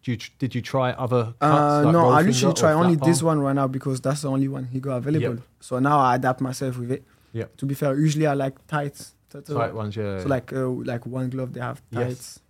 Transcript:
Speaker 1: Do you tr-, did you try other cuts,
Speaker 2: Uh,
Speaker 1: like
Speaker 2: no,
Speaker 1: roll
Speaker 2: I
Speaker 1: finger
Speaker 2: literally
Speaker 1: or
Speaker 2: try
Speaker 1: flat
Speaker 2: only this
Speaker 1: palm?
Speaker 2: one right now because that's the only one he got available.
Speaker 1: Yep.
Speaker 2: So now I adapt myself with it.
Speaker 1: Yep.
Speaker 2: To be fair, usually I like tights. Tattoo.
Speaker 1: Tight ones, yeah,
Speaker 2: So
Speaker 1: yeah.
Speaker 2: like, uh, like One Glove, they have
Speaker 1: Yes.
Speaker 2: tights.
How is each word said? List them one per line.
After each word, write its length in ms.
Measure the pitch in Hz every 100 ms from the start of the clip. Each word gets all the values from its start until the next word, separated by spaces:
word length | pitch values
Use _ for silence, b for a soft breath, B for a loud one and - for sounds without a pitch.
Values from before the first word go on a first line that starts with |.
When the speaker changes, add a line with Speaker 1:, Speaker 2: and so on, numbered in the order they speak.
Speaker 1:
Do 60 | -
you 60 | 117
tr-, 140 | - _
did 160 | 131 123
you 60 |
try 300 | 113 135 127
other 320 | - 127 123 113
cuts, 100 | 117
Speaker 2:
Uh, 380 | 147 151 147 147 147
Speaker 1:
like 80 |
Speaker 2:
no, 60 | 170
Speaker 1:
roll 120 | 165
Speaker 2:
I 60 | 147
Speaker 1:
finger 80 | 180
Speaker 2:
literally 180 | 233 185
Speaker 1:
or 40 | 165
Speaker 2:
try 160 | 165
Speaker 1:
flat 100 | 156
Speaker 2:
only 120 | 175 165
this 240 | 143 160
Speaker 1:
palm? 60 | 165
Speaker 2:
one 120 | 156
right 120 | 139 139
now 120 | 135
because 340 | 135 139 131
that's 220 | 135 143
the 60 | 143
only 160 | 135 135
one 180 | 139 131
he 140 | 131
got 180 | 139 123
available. 380 | 127 156 120 120
Speaker 1:
Yep. 60 | 131 _
Speaker 2:
So 180 | - 127
now 200 | 139 147
I 160 | 131 127
adapt 260 | 131 127
myself 380 | 131 127 135 123
with 120 | 120
it. 120 | 135 - b b
Speaker 1:
Yep. 220 | 113 - _
Speaker 2:
To 80 | 143
be 80 | 139
fair, 200 | 147 135
usually 300 | 156 147 156
I 80 |
like 320 | 139 135 139 _
tights. 480 | 151 143 - - _ _
Tattoo. 240 | 143 -
Speaker 1:
Tight 220 | 127 113 98
ones, 200 | 107 104
yeah, 220 | 104 98
Speaker 2:
So 60 |
Speaker 1:
yeah. 40 | 92
Speaker 2:
like, 240 | 131 -
uh, 160 | 135 131
like 360 | 127 120 123 120
One 240 | 127 127
Glove, 240 | 131 127
they 80 | 127
have 200 | 123 127 _
Speaker 1:
Yes. 100 | 117 123
Speaker 2:
tights. 320 | 123 - - _